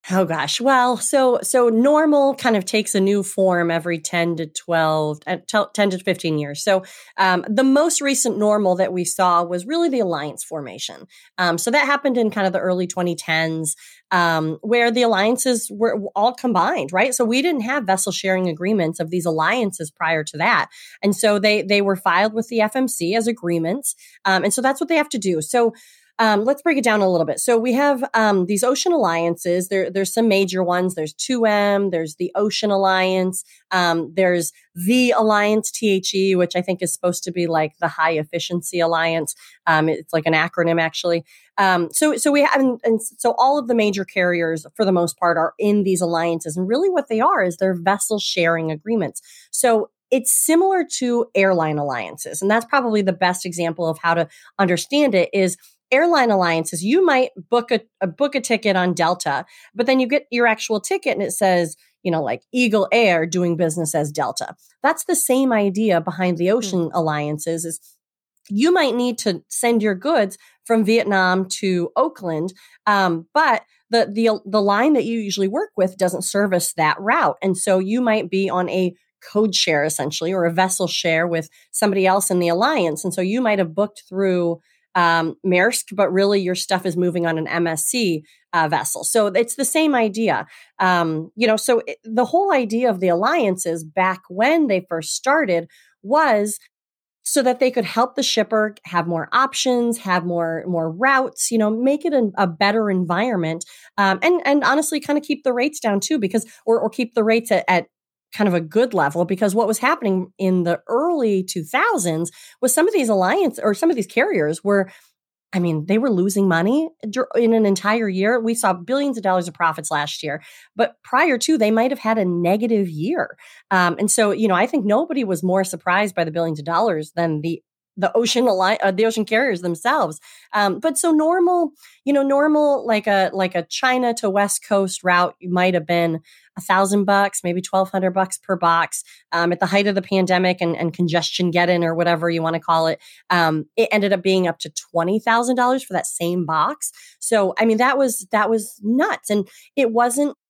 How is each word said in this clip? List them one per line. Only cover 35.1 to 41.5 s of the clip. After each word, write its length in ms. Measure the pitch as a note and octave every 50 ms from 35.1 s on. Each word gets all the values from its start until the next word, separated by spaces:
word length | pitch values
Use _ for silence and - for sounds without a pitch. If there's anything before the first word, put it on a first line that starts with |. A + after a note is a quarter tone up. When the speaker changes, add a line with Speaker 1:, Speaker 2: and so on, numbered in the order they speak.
Speaker 1:
Alliance, 600 | A3+ - A3 G#3+ G#3+ G#3 G#3 G#3 G#3+ A3 G#3+ -
T 160 | - - A3+ G#3
H 260 | G3 F#3+ F#3+ - -
E, 220 | F#3+ F#3+ G3 F#3+
which 180 | F3+ F3+ F3 -
I 60 | F3+
think 220 | F3+ - F3+ F#3
is 100 | F#3 E3
supposed 320 | - - - F3+ F3 - -
to 80 | F#3+
be, 140 | E3+ F3+ E3+
like, 260 | E3 D#3+ D#3 D#3 D#3 _ _
the 100 | F3 D#3+
High 240 | - - D#3+ E3
Efficiency 640 | E3 D3+ D3+ D#3 - E3+ - - F3 F3 E3 - - F3
Alliance. 560 | E3 E3 E3+ D#3+ E3 E3 E3 E3 D3+ - - _ - - - _ _
Um, 220 | E3+ D#3+ D#3 D#3 D#3+
it's, 240 | D#3 - D#3+ -
like, 140 | - D#3+ D3+
an 80 | E3 D#3+
acronym, 460 | D#3 D#3+ F3 - F3+ E3+ E3+ E3 E3
actually. 440 | E3 D#3+ - - - F3 E3+ E3 E3 _ - - _ _